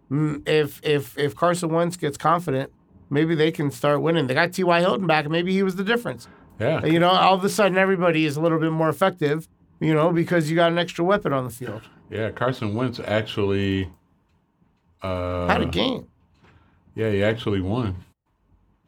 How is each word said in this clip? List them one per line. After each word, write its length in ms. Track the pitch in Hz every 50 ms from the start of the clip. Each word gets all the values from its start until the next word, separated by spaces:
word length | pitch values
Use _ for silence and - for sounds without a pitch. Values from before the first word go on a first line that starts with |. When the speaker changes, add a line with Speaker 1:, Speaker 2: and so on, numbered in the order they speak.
| _ -
Speaker 1:
mm, 360 | 131 147 156 151 151 143 - -
if, 340 | 156 156 151 143 - - -
if, 340 | 156 147 143 107 - - -
if 180 | 147 143 135
Carson 340 | - 170 175 175 175 175 160
Wentz 260 | 156 165 175 175 170
gets 220 | - - 147 139 -
confident, 520 | - 156 165 180 180 170 135 131 135 - - _ _ _ - - - -
maybe 240 | 139 143 160 160 170
they 160 | 151 156 165
can 200 | 160 - 156 143
start 300 | 131 - - 143 147 143
winning. 260 | 139 156 165 170 143 123
They 60 | 131
got 180 | 143 170 175 175
T 100 | - 185
Y 180 | 175 170 170
Hilton 260 | 175 185 233 247 190 165
back. 200 | 160 151 147 147
Maybe 240 | 160 170 175 180 190
he 100 | 196 196
was 140 | 190 175 185
the 80 | 196
difference. 420 | 190 240 240 240 180 123 107 - - - - - - - -
Speaker 2:
Yeah. 260 | 107 127 160 123 107
Speaker 1:
You 140 | 151 160 170
know, 100 | 170 175
all 240 | 190 180 - 180 190
of 100 | 190 185
a 40 | 202
sudden, 280 | 185 - 214 190 180 185
everybody 480 | 190 190 196 175 175 180 160 156 160
is 100 | 156 139
a 60 | 151
little 180 | 160 170 160 160
bit 140 | 156 160 160
more 160 | 160 160 160
effective, 580 | 151 - 190 190 190 - 156 143 147 160 160 - _ _ _ _ _ -
you 140 | 165 151 160
know, 180 | 156 - 175
because 380 | 175 165 170 165 180 170 160 147
you 80 | 160 170
got 120 | 170 170
an 60 | 165 175
extra 280 | 175 175 - - 170
weapon 260 | 180 202 208 208 170
on 140 | 139 135 127
the 40 | 127
field. 340 | 123 - 123 120 104 110 - - - - - -
Speaker 2:
Yeah, 200 | 98 98 110 104
Carson 420 | - - 120 123 131 - 117 104 104
Wentz 240 | 110 127 131 120 -
actually, 880 | - - 104 107 110 113 - - 101 98 98 98 98 98 95 95 95 85 - _ _ _ _ _ _ _ _ _ _ _ _ _ _ _ _ _ _ _ _ _
uh, 460 | - 95 92 90 90 90 90 90 90 90
Speaker 1:
Had 140 | - -
a 40 | - -
game. 400 | - 87 104 - 254 - - - _ _ _ _ _ _ _ _ _ _ _ _ _ _ _ _ -
Speaker 2:
Yeah, 160 | - 110 113
he 120 | 104 98 101
actually 380 | 107 113 117 - 113 101 98
won. 420 | 92 92 101 127 123 98 92 90 - _ _ _ _ _ _ _ _ _ _ _ _ _ _ _ _